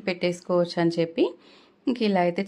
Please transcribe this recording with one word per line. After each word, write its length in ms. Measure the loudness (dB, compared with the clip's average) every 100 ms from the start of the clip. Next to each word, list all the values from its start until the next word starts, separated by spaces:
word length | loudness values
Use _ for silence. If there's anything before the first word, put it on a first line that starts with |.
| -6
పెట్టేసుకోవచ్చు 720 | -2 -2 -4 -2 0 0 0
అని 120 | 0 0
చెప్పి 260 | -2 0 -2 -2 -20 -20 _ _ -4
ఇంక 120 | -2 0
ఇలా 140 | 2 2
అయితే 140 | 0